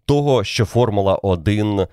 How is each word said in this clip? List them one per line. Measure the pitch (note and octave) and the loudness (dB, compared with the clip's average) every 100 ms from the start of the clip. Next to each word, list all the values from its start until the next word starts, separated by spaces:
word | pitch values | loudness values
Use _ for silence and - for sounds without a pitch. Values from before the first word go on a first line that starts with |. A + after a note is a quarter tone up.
| - | -2
того, | C#3+ C#3+ B2+ | 0 2 0
що | G2 - A2 | 0 -2 -2
Формула | A#2 A#2+ G#2 G2 F#2 | 0 0 0 0 0
один | G2 F2+ D2+ G#2 G#2 G2+ F#2 | 0 -2 0 0 0 -2 -4